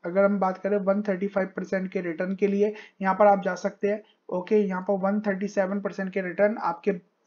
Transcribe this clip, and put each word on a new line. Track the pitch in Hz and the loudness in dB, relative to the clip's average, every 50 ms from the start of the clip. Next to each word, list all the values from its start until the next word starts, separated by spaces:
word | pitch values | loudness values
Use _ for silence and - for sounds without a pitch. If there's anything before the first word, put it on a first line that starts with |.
| - | -8
अगर | 175 175 196 202 | -2 2 4 4
हम | 202 208 202 | 4 4 2
बात | 190 190 185 185 | 0 -2 -2 -2
करें | - 196 202 208 | -2 0 0 2
वन | 190 190 196 208 | 2 2 0 0
थर्टी | 208 208 190 180 196 | 0 -2 -2 -2 -2
फ़ाइव | 202 - 196 190 185 - | -2 -2 -2 -2 -2 -4
परसेंट | - 190 - - 190 185 185 | -8 -6 -4 -4 -4 -4 -4
के | - 202 | -4 -4
रिटर्न | 180 175 170 160 185 185 196 | -4 -4 -4 -4 -4 -4 0
के | 185 208 | 0 0
लिए | 196 202 202 202 214 214 - - - _ _ | 2 4 2 2 0 0 -6 -16 -20 _ _
यहाँ | 196 190 190 | 0 0 4
पर | 190 214 | 6 6
आप | 202 202 196 | 6 6 6
जा | 185 190 180 | 2 -4 -4
सकते | 175 - 202 196 _ - 202 | -2 -6 -6 -6 _ -2 -2
हैं। | 208 214 - _ _ _ _ - | -2 -2 -6 _ _ _ _ -6
ओके, | - 180 180 - 220 | -6 -6 -2 2 2
यहाँ | 214 208 202 185 185 | 4 4 2 -2 -4
पर | 185 - 202 190 | -2 -2 -2 0
वन | 180 196 202 208 | 0 0 0 0
थर्टी | 208 208 196 185 208 196 | 0 -2 -2 -2 -4 -4
सेवन | 202 202 190 185 202 202 | 0 0 0 0 -2 -4
परसेंट | 196 202 180 - 196 190 | -4 -6 -6 -4 -6 -4
के | 185 202 | -4 -4
रिटर्न | 185 180 165 185 202 208 226 - | -4 -4 0 2 2 2 2 0
आपके | - 175 170 - - 208 185 175 - _ _ _ _ | -2 -4 -4 -2 -2 -2 -2 -2 -6 _ _ _ _